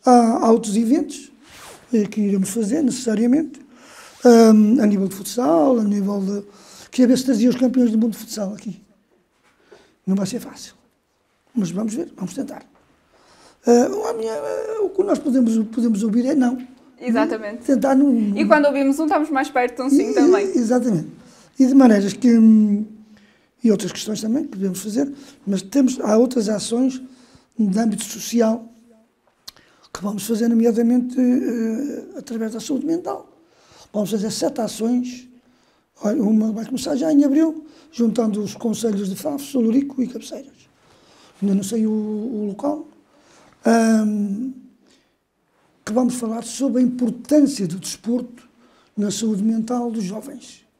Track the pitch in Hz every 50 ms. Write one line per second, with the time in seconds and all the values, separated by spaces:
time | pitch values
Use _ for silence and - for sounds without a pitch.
0 | _ 254 247 240 233 226 226 - - 226 226 233 226 208 196 220 233 220 262 339
1 | - - - - - - - _ _ - - - - - - - - _ 247 220
2 | 208 - - 220 208 202 196 196 190 185 - 233 220 196 240 330 311 240 - -
3 | - 233 214 202 233 240 254 311 320 - - - - _ - - - - - -
4 | - - - - - 247 233 233 233 220 220 214 214 208 226 285 220 208 202 190
5 | 196 185 - - 190 - - 240 247 285 330 330 302 277 254 233 214 208 202 208
6 | 196 196 202 202 190 190 202 202 202 - - - - - - - - - - -
7 | 254 247 254 247 - 262 262 208 220 247 220 - 262 247 254 262 247 226 214 220
8 | 226 240 202 - - - - 214 208 190 208 185 - 220 165 - _ _ _ _
9 | _ _ _ _ _ _ _ _ _ _ _ _ _ _ - - _ _ _ _
10 | _ 185 190 196 196 190 247 233 - - - - - - - _ _ _ _ _
11 | _ _ _ _ _ _ _ _ _ _ _ 247 190 165 165 190 226 220 208 277
12 | 339 - - - 190 170 - - - - 302 - - _ _ _ _ _ _ _
13 | _ _ _ _ _ _ _ _ _ - _ _ _ 240 240 240 247 - 392 415
14 | 427 453 466 453 440 226 220 - - - - - - 427 440 440 415 370 - -
15 | 370 392 311 - - 294 240 269 240 226 226 226 214 214 - 262 226 240 220 196
16 | 220 226 202 240 240 262 311 294 247 240 254 247 - - - _ _ _ _ _
17 | - 247 226 226 220 - 240 220 214 208 220 233 - - 277 233 196 269 269 269
18 | 285 285 247 226 214 208 202 202 - 202 214 302 285 285 269 277 277 269 277 285
19 | 320 302 403 311 302 311 311 262 269 294 - 254 247 247 - - 254 269 277 294
20 | 403 427 427 381 285 339 370 403 403 381 370 269 240 214 247 247 - 247 208 160
21 | 156 - - - - - - - _ _ _ - 269 254 277 269 262 240 214 202
22 | 196 202 196 - - 247 233 226 220 226 220 214 214 208 202 202 214 - - -
23 | - _ - - _ _ _ _ _ _ _ _ - 226 208 190 214 175 - -
24 | - 214 214 185 - 220 233 294 330 285 226 190 196 196 180 185 - 214 202 247
25 | 285 277 - - - - - _ _ 190 202 190 - - - 277 262 247 - -
26 | - 214 208 220 247 247 - 247 214 196 220 196 - - 226 240 262 262 254 -
27 | - - - _ - _ _ - _ _ _ - 220 196 180 214 233 226 196 -
28 | - - - 214 - - 226 233 226 220 220 - - - - _ _ _ _ _
29 | _ _ _ _ _ _ _ _ _ - _ - _ _ _ _ _ _ _ -
30 | 175 202 214 202 190 - 233 208 233 233 233 226 226 233 220 226 233 233 247 247
31 | 247 - - 269 254 247 247 269 381 - 233 233 226 226 220 226 285 285 - -
32 | - - - 311 - - 233 226 226 220 214 220 220 - 294 247 262 302 330 349
33 | - - - - - _ _ _ _ _ _ _ _ _ _ - - _ _ 208
34 | 208 175 214 214 196 220 - - - 311 - - 220 214 - - 214 233 247 247
35 | 247 - - - - - - _ _ _ _ _ _ _ _ _ _ _ _ _
36 | - 208 214 311 208 202 220 214 214 220 214 220 226 - 262 247 - - 294 240
37 | 320 320 311 277 294 277 269 302 320 320 311 - - - - - - _ _ -
38 | 233 226 190 247 226 220 196 208 208 - - - - 233 214 - 226 226 208 196
39 | 208 185 196 - - 302 285 277 - - - 262 226 226 220 269 285 277 - -
40 | 247 - - 226 - - 330 202 - - _ _ _ _ _ _ _ _ _ _
41 | _ _ _ _ _ _ _ _ 196 202 190 196 196 196 233 226 220 214 214 214
42 | 214 214 214 214 208 247 254 208 208 202 196 208 - 285 302 302 - - _ _
43 | _ _ _ _ _ _ _ _ _ _ _ _ _ 233 226 233 226 226 220 220
44 | 214 208 214 208 202 202 196 208 254 262 262 - - - _ _ _ _ _ _
45 | _ _ _ _ _ _ _ _ _ _ _ _ _ _ _ _ _ - 214 240
46 | 254 233 - - 233 220 220 233 233 - - - 262 269 220 254 254 233 - -
47 | 247 226 - - - - 294 302 285 254 - - 202 165 170 190 - - - -
48 | - 220 240 247 - - - - - _ _ _ _ _ _ _ _ _ _ 214
49 | 202 208 - - 226 220 220 185 202 220 226 226 220 226 247 247 240 240 220 226
50 | 202 180 202 220 226 285 - 247 - - - - _ _ _